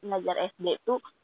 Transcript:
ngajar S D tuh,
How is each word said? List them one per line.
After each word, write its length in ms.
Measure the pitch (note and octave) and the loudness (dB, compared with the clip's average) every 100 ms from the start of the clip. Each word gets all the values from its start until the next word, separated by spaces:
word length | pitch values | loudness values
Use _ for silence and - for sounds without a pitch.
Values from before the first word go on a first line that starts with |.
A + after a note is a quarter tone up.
ngajar 480 | G3+ G3 F3+ F3+ F#3 | 0 -2 0 0 -2
S 40 | - | -2
D 160 | F3+ - | 0 0
tuh, 160 | - B3+ - _ | 0 -2 -2 _